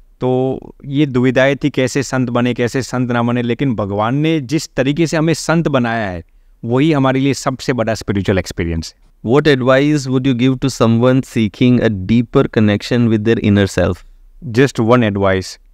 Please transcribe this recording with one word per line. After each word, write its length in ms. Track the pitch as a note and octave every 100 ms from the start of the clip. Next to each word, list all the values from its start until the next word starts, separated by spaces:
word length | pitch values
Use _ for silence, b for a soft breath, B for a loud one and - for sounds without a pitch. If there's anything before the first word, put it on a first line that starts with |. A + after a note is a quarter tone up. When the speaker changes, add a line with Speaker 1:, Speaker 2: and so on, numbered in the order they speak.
| _ _
Speaker 1:
तो 380 | B2+ B2+ C3 B2 - - C3+
ये 200 | C#3 D3
दुविधाएं 500 | B2 B2+ B2 C3+ C#3
थी, 140 | D3
कैसे 340 | C3+ B2+ C#3+
संत 260 | B2+ C3 B2
बने, 240 | A#2+ B2
कैसे 280 | A#2+ A#2+ C#3
संत 300 | A2+ B2+ B2
ना 120 | A#2+
बने, 180 | A#2+ A#2+
लेकिन 340 | A#2+ A#2 C#3+ A2+
भगवान 400 | G2+ G2+ A2 C#3
ने 240 | D#3 D#3+
जिस 300 | B2 D#3 - -
तरीके 320 | C3 D3 D#3+
से 100 | D#3+
हमें 160 | D#3+
संत 340 | D#3 - E3 D#3+
बनाया 420 | C#3 A#2+ A2+ G#2
है, 140 | F2 - _ _ _ A#2
वही 260 | B2 D#3
हमारे 280 | D3 C3 C3
लिए 140 | C#3
सबसे 400 | B2+ - C3 -
बड़ा 200 | B2 A2+
स्पिरिचुअल 460 | A2 - G2+ F#2 F#2+
एक्सपीरियंस 560 | - - E2+ E2 - _
है। 340 | _ _ G#2
Speaker 2:
What 260 | C3+ D3+ C3+
advice 500 | B2 C3 D3 D3+ C3
would 200 | C3 C3
you 140 | A#2+
give 200 | B2+ C3 C3+
to 160 | -
someone 560 | A#2 A2+ B2 C3 - A#2+
seeking 440 | A2 - B2+ B2
a 300 | A2+ G2+ F2+
deeper 380 | A#2 A#2 C#3 C3 -
connection 520 | G#2+ G#2 - B2 A#2
with 100 | A2 G#2+
their 180 | A2+
inner 360 | G#2 G2+ G2 -
self? 240 | F2+ F#2 - - - - D3
Speaker 1:
Just 400 | A2 C3+ - A2+
one 240 | B2 A2
advice 460 | G2 G2 F#2+ F#2+ - _